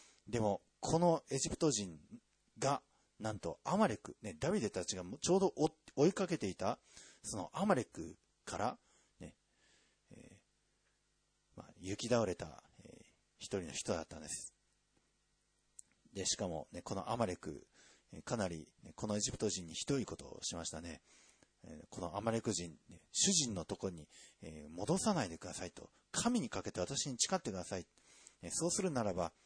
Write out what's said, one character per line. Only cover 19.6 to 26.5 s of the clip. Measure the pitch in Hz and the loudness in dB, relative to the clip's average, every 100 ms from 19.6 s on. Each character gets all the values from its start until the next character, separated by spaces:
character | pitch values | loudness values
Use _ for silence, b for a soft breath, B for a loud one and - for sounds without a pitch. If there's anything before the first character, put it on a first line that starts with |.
に | 85 | -4
ひ | 82 - | -6 0
ど | 139 | 0
い | |
こ | 110 - | -2 -6
と | - | -10
を | - | -8
し | - | -6
ま | 85 80 | -4 -6
し | |
た | 82 | -6
ね。 | 85 76 b b b b b _ 87 | -8 -10 b b b b b _ -16
え | 78 | -16
ー、 | - | -14
こ | - | -6
の | 87 92 | -4 -2
ア | |
マ | 113 | 0
レ | 113 | 0
ク | 113 | 0
人、 | 87 87 76 - | -2 -4 -8 -18
ね、 | - - | -20 -6
主 | - - | 2 4
人 | 180 131 | 4 2
の | 92 | -2
と | 80 98 | -4 -2
こ | 98 | -2
に、 | 85 73 B B - | -4 -10 B B -16
え | 87 78 73 | -14 -12 -12
ー、 | 85 | -4
戻 | 107 - | 0 2
さ | - | 2
な | 175 | 2
い | 98 | 0
で | 82 | -4
く | 90 | -10
だ | |
さ | 78 | -8
い | 90 | -8
と。 | - - b _ | -10 -16 b _
神 | - 240 247 | 0 2 2
に | |
か | 131 | 0